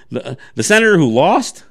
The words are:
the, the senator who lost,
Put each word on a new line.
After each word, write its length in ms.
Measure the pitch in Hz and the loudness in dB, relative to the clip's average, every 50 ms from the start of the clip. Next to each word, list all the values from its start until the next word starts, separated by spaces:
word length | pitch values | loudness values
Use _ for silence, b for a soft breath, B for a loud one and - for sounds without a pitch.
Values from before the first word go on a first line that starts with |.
| b b | b b
the, 280 | 117 123 - 131 131 B B B B | -12 -12 -10 -12 -14 B B B B
the 80 | 117 113 | -8 -2
senator 340 | - 208 220 226 220 208 170 | 0 2 2 4 2 2 2
who 120 | 147 120 | 2 2
lost, 540 | 110 120 143 185 240 277 247 - - - - - | 2 2 2 2 0 0 -4 -6 -12 -18 -20 -20